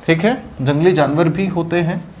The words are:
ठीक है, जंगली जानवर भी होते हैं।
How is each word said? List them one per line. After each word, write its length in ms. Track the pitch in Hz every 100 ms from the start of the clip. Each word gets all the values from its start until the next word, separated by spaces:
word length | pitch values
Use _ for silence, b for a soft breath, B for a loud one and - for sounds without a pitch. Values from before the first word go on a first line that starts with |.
| -
ठीक 120 | 165
है, 240 | 202 262 - -
जंगली 300 | 131 147 180
जानवर 380 | 175 139 151 170
भी 180 | 160 190
होते 280 | 175 165 175
हैं। 360 | 165 190 - -